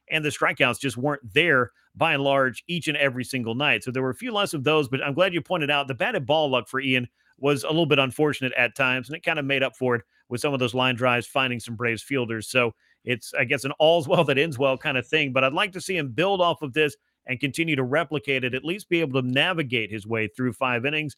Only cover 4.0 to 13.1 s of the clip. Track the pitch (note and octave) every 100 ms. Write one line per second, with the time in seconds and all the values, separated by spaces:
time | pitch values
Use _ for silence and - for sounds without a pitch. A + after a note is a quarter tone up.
4 | C3 B2 B3 G#3 G3 D#3 C3 D#3 C3 C3
5 | C#3+ C#3 F#3+ E3+ - F3+ C#3+ D3 C3+ A#2+
6 | G3 G#3+ A#2+ D#3 D3+ B2+ A2 C3 C3+ B2+
7 | A#2+ _ _ _ C3+ C#3+ D#3 D#3 D#3+ C3+
8 | C3 A2+ D3+ C3+ C3 B2 A#2+ - C3 B2+
9 | B2+ E3 - D#3+ C#3 C#3 C3 - B2+ A#2+
10 | - _ _ A#2+ D3+ C#3 B2 B2+ B2+ A#2
11 | B2+ A#2+ - C#3 C3 A#2+ - A2+ A#2+ A2+
12 | - C#3 A#2 A2+ - C3 A#2 - _ _
13 | -